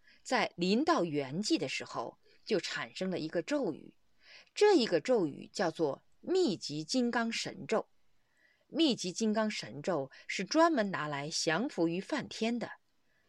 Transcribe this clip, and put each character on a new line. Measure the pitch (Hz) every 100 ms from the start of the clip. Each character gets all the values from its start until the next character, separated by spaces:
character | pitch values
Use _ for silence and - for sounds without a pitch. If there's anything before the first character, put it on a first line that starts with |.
| _ -
在 | - 240 185 -
临 | 180 220 320
到 | 294
圆 | 175 143 131 156
寂 | 208 311
的 | 139
时 | -
候， | - 135 120 - _ _ -
就 | 180
产 | - 156 123 -
生 | 190
了 | 165
一 | 156
个 | 175
咒 | 160 294 214
语， | 135 50 - _ _ - - -
这 | - 415 359
一 | 220
个 | 165
咒 | 202 240 160
语 | 135 -
叫 | - 175
做 | 160 151 - _ _
密 | 214 370 330 170
集 | - 151
金 | 156 262 240
刚 | 240 226
神 | 226 - - 139
咒。 | 214 - _ _ _ _ _ _ _ _
密 | 285 320 202
集 | 180
金 | 165 220
刚 | 214 214
神 | 208 131 131
咒 | 156 165 135 - -
是 | -
专 | 190 302 339
门 | 294 202
拿 | 147 151
来 | 143 147
降 | - - 160 277
服 | - 170
于 | 170
梵 | - 294 202
天 | - 220 240
的， | - - _ _ _ _